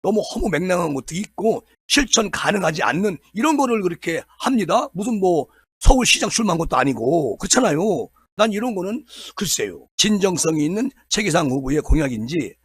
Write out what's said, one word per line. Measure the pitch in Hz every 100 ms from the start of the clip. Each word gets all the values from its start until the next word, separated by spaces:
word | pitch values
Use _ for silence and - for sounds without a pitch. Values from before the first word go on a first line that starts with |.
너무 | - 214
허무맹랑한 | - 233 233 151 185 180 170
것도 | 139 - 165
있고 | 214 - 208 170 _ _ -
실천 | - 269 - 202
가능하지 | - 143 196 175 160
않는 | 113 143 208 175 _
이런 | 190 302 302
거를 | 262 226
그렇게 | 180 170 - 160 - _
합니다. | - 262 170 220 294
무슨 | 170 214 214
뭐 | 185 165 131 _ _ _
서울시장 | - 269 233 - 220
출마한 | - 214 165
것도 | 165 127
아니고 | 135 123 117 165 135 -
그렇잖아요. | 196 - 233 147 214 165 95 _ _ -
난 | 220
이런 | 208 247 196
거는 | 180 240 - - - -
글쎄요. | 190 - 104 78 - -
진정성이 | 220 208 190 175 160 156 147
있는 | 202 277 _ _
최기상 | - 208 160 151
후보의 | 131 131 151
공약인지 | - 156 139 113 113 170 104 -